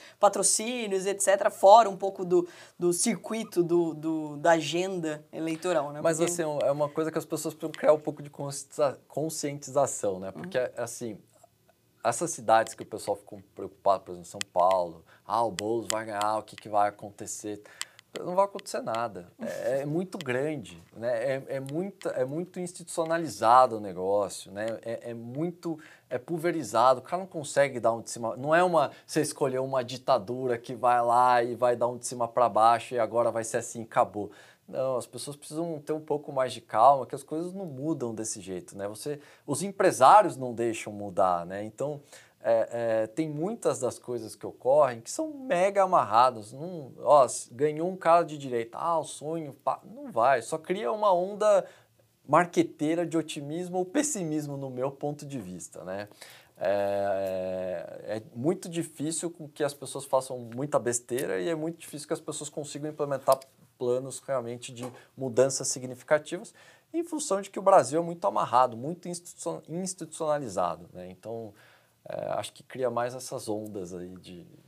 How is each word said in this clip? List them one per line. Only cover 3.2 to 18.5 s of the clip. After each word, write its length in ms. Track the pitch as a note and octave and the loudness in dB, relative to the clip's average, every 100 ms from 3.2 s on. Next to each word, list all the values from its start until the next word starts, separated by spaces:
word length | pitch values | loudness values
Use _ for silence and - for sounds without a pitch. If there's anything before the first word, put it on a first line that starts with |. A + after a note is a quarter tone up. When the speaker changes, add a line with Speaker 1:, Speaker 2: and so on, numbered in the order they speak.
| - A3 A3 F3 | -4 -8 -2 0
Speaker 1:
do, 300 | E3 F3 E3 | 4 4 2
do, 440 | D3+ D#3+ D#3+ D3+ D3 | -2 -4 -4 -6 0
da 160 | E3+ | 4
agenda 720 | E3 D3 E3+ F#3+ F#3 D#3+ D3+ - | 4 2 -2 -2 -4 -4 -6 -10
eleitoral, 640 | D#3 D#3+ D#3+ F3+ D#3+ C#3+ | -8 -6 -4 0 0 -2
né? 80 | D3 | -2
Speaker 2:
Mas, 160 | D#3+ D#3+ | 0 2
Speaker 1:
Porque 140 | E3+ | 0
Speaker 2:
assim, 100 | F3 | 0
é 300 | D#3 D3 A#2 | -2 0 0
uma 180 | C#3+ D3 | 0 -2
coisa 220 | D#3 D#3+ | -2 -2
que 60 | D#3+ | -4
as 60 | |
pessoas 300 | D#3 D3+ D#3+ | -4 -6 -6
precisam 180 | D3 D#3 | -8 -10
criar 220 | D3 C4 | 2 4
um 60 | D3+ | 4
pouco 220 | D3+ C#3+ | 2 -8
de 80 | D3 | -10
conscientiza-, 680 | - C#3+ C#3 - - C#3+ - _ | -10 -10 -10 -8 -2 0 -2 _
conscientização, 1120 | C3+ D#3 D#3 D3 C#3+ C#3 C3+ C3 - G2+ F#2 | -6 -6 -4 -6 -6 -4 0 0 0 -4 -4
né? 100 | F#2+ | -8
Speaker 1:
Uhum. 120 | E2+ | -10
Speaker 2:
Porque, 160 | F2+ B2+ B2 - | -6 -4 -4 -6
assim, 420 | A#2 - A#2+ F#2+ _ _ _ _ _ _ _ _ | -10 -8 -10 -12 _ _ _ _ _ _ _ _
essas 280 | A2 B2 E3+ | -2 -2 -4
cidades 420 | - A2 A2+ - | -2 4 4 4
que 100 | - | -6
o 20 | - | -12
pessoal 300 | G2+ - G2+ | -8 -6 -6
ficou 260 | - G#2 - - | -8 -20 -18 -14
preocupado, 480 | G2 - G2 F#2+ | -14 -2 0 2
por 80 | - | -2
exemplo, 160 | F2+ E2+ | -16 -12
São 120 | G2+ - | -10 -4
Paulo, 540 | F2+ F2+ F#2+ F2 E2 - _ - | 2 4 2 0 -8 -20 _ -4
ah, 180 | A2 | 0
o 80 | A2+ | 0
Boulos 360 | F2+ G#2 A#2 G2+ | -2 -2 -2 -2
vai 160 | A2 | -4
ganhar, 360 | A2 G#2 G#2 A2 | -4 -2 -2 -2
o 40 | |
que 120 | G#2 G2+ | -6 -14
que 120 | A2 | -2
vai 220 | G#2 G#2 | 0 0
acontecer? 720 | G2+ G#2 G2+ G2 - G#2+ G#2 - - - _ _ - | -2 -14 -14 -12 -10 -10 -10 -12 -14 -14 _ _ -10
Não 120 | E3+ | -2
vai 120 | F3+ | 2
acontecer 360 | G3 | 0